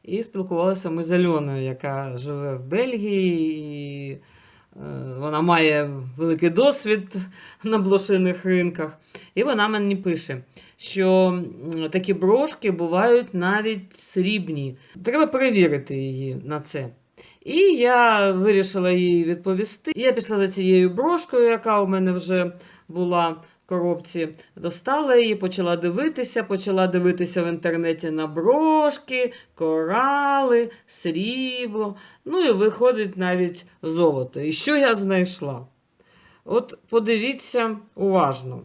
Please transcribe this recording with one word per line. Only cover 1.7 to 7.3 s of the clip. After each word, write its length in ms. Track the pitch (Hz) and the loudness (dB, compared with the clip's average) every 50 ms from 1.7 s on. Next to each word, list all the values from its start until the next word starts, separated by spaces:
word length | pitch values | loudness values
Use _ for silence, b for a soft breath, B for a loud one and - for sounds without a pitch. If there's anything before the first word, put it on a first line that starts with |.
| 127 131 - 143 135 135 139 135 127 123 | -6 -6 -6 -6 -6 -6 -6 -8 -10 -10
живе 380 | 131 147 147 143 143 143 135 | -8 -8 -8 -6 -6 -6 -6
в 80 | 127 127 | -8 -6
Бельгії, 920 | 131 165 214 247 262 247 214 202 214 202 190 190 185 170 165 160 156 156 151 | -4 -2 -2 0 -2 -2 -4 -2 -2 0 2 2 2 2 0 0 -2 -2 -6
і, 540 | 151 151 147 147 143 143 143 143 139 139 | -8 -10 -10 -10 -10 -10 -10 -10 -10 -10
е, 80 | 135 139 b b b b b b b b b b _ 131 139 147 139 131 131 131 127 131 | -12 -14 b b b b b b b b b b _ -16 -14 -12 -10 -10 -10 -10 -8 -8
вона 220 | 143 151 151 151 | -6 -4 -2 0
має 500 | 165 175 170 165 160 156 151 147 147 143 139 135 127 127 123 | 2 4 4 4 4 4 4 2 0 -2 -6 -10 -10 -12 -6
великий 340 | 143 165 165 160 156 175 170 | -4 -2 -2 0 2 2 2
досвід 640 | 170 196 262 285 277 285 - 214 214 208 190 - - 196 185 - | 4 4 4 4 2 2 0 0 -2 -2 -2 -8 -8 -10 -10 -10